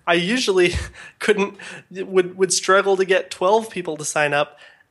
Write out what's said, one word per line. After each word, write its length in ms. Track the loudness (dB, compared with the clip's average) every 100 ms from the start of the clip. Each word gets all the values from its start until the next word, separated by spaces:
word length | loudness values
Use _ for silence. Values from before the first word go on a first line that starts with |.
| 0
I 80 |
usually 600 | 0 0 -2 0 2 2 0 -6 -14
<laughs> 220 | -20 _
couldn't, 400 | -2 0 -2 -6 -18 -18 -16
would, 480 | -12 -2 0 0 -2
would 140 | -2
struggle 440 | 0 2 2 4 0
to 80 |
get 260 | 2 0 0
twelve 380 | -2 2 2 0
people 280 | -8 -8 -8
to 60 |
sign 280 | -4 -2 0
up. 260 | 0 -2 -6 -20 _ _